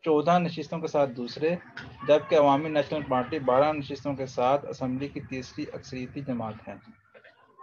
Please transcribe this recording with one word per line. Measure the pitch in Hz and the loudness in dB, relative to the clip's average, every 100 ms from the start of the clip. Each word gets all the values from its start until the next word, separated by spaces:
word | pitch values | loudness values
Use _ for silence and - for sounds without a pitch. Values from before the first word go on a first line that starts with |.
चौदह | 170 151 151 180 | 4 2 6 4
नशिस्तों | 170 - 147 165 | 2 -4 -8 -6
के | 160 | -2
साथ | 151 139 | 0 0
दूसरे, | 120 120 - 151 175 - - - - - | -2 -8 -2 -2 -2 -6 -16 -16 -10 4
जबकि | 151 147 160 | 4 6 6
अवामी | 143 139 156 | 6 4 2
नेशनल | 151 139 156 | 0 0 -4
पार्टी | 143 127 123 156 | 0 0 0 -2
बारह | 127 127 151 | 2 4 4
नशिस्तों | 156 135 139 147 135 | 2 -6 -8 -6 -6
के | 131 | -6
साथ | - 123 143 - | 0 2 2 -2
असेंबली | - 131 127 139 | -6 -4 -4 -6
की | 143 | -8
तीसरी | 120 131 127 - 147 | -8 -10 -8 -10 -8
अक्सरियती | 127 - 127 123 147 | -10 -12 -10 -10 -10
जमात | 139 120 110 107 - | -6 -6 -6 -8 -14
है। | 98 - - _ - - _ _ _ | -16 -18 -20 _ -20 -20 _ _ _